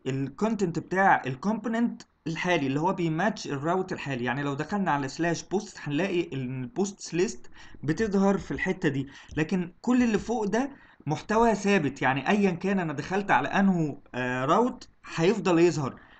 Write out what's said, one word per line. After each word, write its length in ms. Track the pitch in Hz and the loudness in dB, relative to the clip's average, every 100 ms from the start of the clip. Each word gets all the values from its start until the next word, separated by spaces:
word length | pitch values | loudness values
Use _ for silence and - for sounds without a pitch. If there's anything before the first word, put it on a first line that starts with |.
| 131 | -6
الكونتنت 720 | 135 139 - 220 208 180 160 | -4 -6 -2 -2 0 -2 -2
بتاع 440 | - 185 190 139 139 | -2 4 4 4 0
الكومبوننت 760 | 131 202 226 240 226 240 - - _ 160 | -4 -4 -2 -2 0 -2 -4 -14 _ -8
الحالي 400 | 160 180 170 135 | -2 0 2 2
اللي 140 | 143 | 0
هو 120 | 180 | 0
بيماتش 540 | 185 165 160 208 196 151 | 0 0 0 -2 -2 -6
الراوت 460 | 135 156 185 180 | -4 0 -2 -2
الحالي. 320 | 135 143 127 | -6 -6 -4
يعني 180 | 123 135 | -2 -2
لو 120 | 143 | -2
دخلنا 360 | 139 147 208 170 | -4 -4 -2 0
على 180 | 143 135 | 0 -2
سلاش 340 | - 170 160 | -2 -2 -2
بوست 360 | - 190 214 - | -2 -4 -4 -10
هنلاقي 480 | 147 143 190 175 - | -4 -2 0 -2 -2
ان 300 | 135 127 131 | -6 -6 -6
البوستس 520 | 123 175 202 - - | -6 -4 -4 -6 -6
ليست 360 | 165 233 - - - - - | -2 -2 -4 -14 -18 -18 -6
بتظهر 560 | 135 165 220 196 196 196 | -4 -2 0 4 4 2
في 120 | - | -2
الحتة 380 | 139 185 190 160 | -4 -4 0 0
دي، 200 | 135 135 - - 147 | 0 -4 -10 -8 -4
لكن 360 | 156 190 170 - | -2 -2 -2 -4
كل 200 | 247 247 | 2 4
اللي 160 | 240 202 | 4 2
فوق 260 | - 233 | -2 -4
ده 260 | 202 220 277 - - - 143 | 0 0 -2 -6 -20 -10 -6
محتوى 480 | 156 - 220 233 | -4 0 4 4
ثابت، 480 | 202 196 196 139 - | 4 2 2 0 0
يعني 260 | 131 135 - | 0 0 2
ايا 220 | 208 196 | 2 2
كان 280 | 170 190 190 | 0 -2 0
انا 140 | 160 | -2
دخلت 380 | 139 147 196 202 | -4 -4 -2 2
على 180 | 131 143 | 2 2
انه، 520 | 185 196 170 151 - - | 2 4 4 0 -4 -8
آه، 300 | 123 127 127 | -4 -2 0
راوت 440 | 135 196 247 - - _ - | 2 4 2 -2 -14 _ -8
هيفضل 440 | - 170 214 180 165 | 0 2 2 4 6
يظهر. 420 | 175 151 123 - - | 6 4 -4 -6 -16